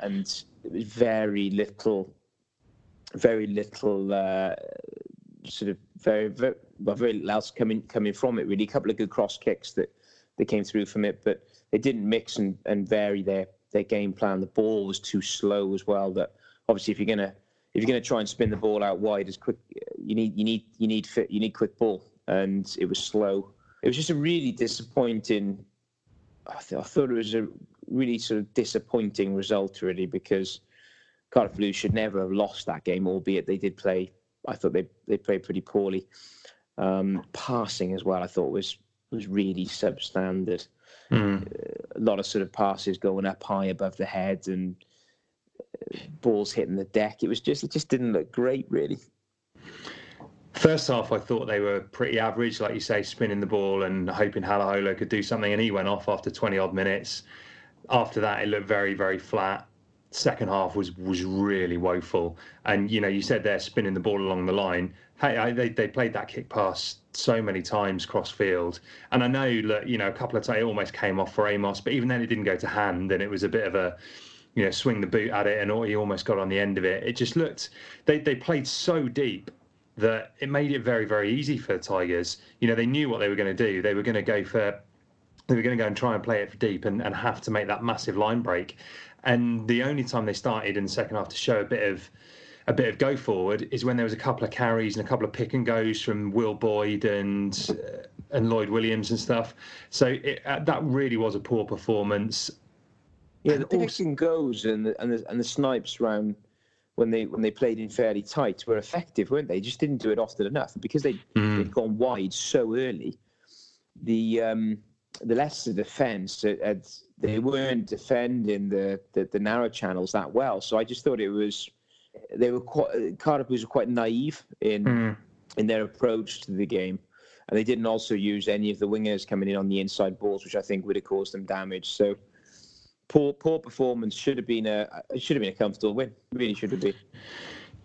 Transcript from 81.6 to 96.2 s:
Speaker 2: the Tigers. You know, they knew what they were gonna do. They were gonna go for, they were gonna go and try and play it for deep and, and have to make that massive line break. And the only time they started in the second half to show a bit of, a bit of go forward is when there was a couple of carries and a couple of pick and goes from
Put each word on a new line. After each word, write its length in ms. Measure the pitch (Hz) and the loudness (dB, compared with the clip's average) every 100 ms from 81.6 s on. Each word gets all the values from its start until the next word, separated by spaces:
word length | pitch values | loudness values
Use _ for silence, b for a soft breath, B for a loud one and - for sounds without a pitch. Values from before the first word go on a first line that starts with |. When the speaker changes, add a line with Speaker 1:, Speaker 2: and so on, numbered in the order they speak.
| - | -2
Speaker 2:
the 60 | 95 | -4
Tigers. 580 | - 98 90 87 87 - B B | -2 -2 2 0 -2 -6 B B
You 80 | 117 | 2
know, 80 | 113 | 4
they 100 | 117 | 2
knew 240 | 143 147 | 2 0
what 100 | 110 | 0
they 100 | 104 | 0
were 60 | 101 | 2
gonna 180 | 98 | 0
do. 280 | 95 113 95 | 2 2 2
They 140 | 101 101 | -2 -2
were 80 | |
gonna 180 | 107 110 | 0 0
go 220 | 101 107 | 2 0
for, 360 | 95 117 104 - - _ _ _ _ _ - | 0 0 0 -2 -12 _ _ _ _ _ 0
they 80 | 123 | 2
were 80 | |
gonna 120 | 117 120 | 2 0
go 120 | 110 | 0
and 100 | 101 | 0
try 160 | 127 | 0
and 100 | 110 | 0
play 200 | 113 110 | 0 0
it 80 | 98 | -2
for 60 | - | -2
deep 280 | 113 95 110 | -2 0 -2
and, 160 | 101 | -2
and 140 | 107 98 | -2 -2
have 260 | 120 113 | -2 -4
to 100 | - | -2
make 160 | 107 101 | -2 0
that 160 | 101 | -2
massive 320 | 117 113 - 95 | -2 -2 -2 0
line 260 | 107 120 | 2 2
break. 360 | 113 87 90 - B B B B 131 | 0 -2 -4 -12 B B B B 2
And 400 | 120 120 117 110 | 2 2 0 2
the 140 | 120 | 2
only 200 | 131 147 | 2 -2
time 220 | 127 123 107 | -2 -2 -2
they 80 | |
started 420 | 95 131 110 104 101 | -2 -2 -2 -2 -2
in 80 | |
the 60 | 98 | -2
second 260 | - 104 107 | -2 -2 -2
half 140 | 95 | -4
to 60 | - | -4
show 240 | - 113 | 0 2
a 20 | |
bit 260 | 101 117 104 | 2 0 0
of, 200 | 90 - - B B B B B | -2 -8 -20 B B B B B
a 60 | |
bit 160 | 120 120 | 2 2
of 80 | 104 | 2
go 180 | 135 139 | 0 0
forward 540 | 123 98 92 107 - | 0 0 2 0 -2
is 140 | 127 120 | -4 0
when 100 | 120 | 0
there 80 | |
was 80 | 117 | 0
a 60 | 110 | -2
couple 260 | 131 120 | -2 -2
of 60 | 110 | -2
carries 480 | - 120 113 110 107 | 0 2 2 0 -2
and 80 | 104 | -2
a 20 | |
couple 180 | 123 107 | 0 0
of 60 | |
pick 220 | - 117 | -2 0
and 120 | 131 117 | 0 2
goes 360 | 113 110 107 | 2 2 0
from 280 | - 104 | -2 -2